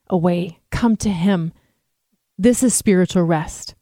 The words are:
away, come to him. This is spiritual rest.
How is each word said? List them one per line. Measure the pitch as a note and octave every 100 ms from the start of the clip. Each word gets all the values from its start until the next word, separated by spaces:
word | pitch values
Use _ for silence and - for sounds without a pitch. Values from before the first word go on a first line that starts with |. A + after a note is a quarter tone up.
| -
away, | F3 F3+ F3 F3 - -
come | - A#3 G#3+
to | G#3+
him. | E3+ G3 F#3 E3 - _ _ _ _ _ _ _ -
This | A3+ A#3+
is | B3+
spiritual | - - F#3 F3+ F#3
rest. | E3+ D#3 D#3+ - - -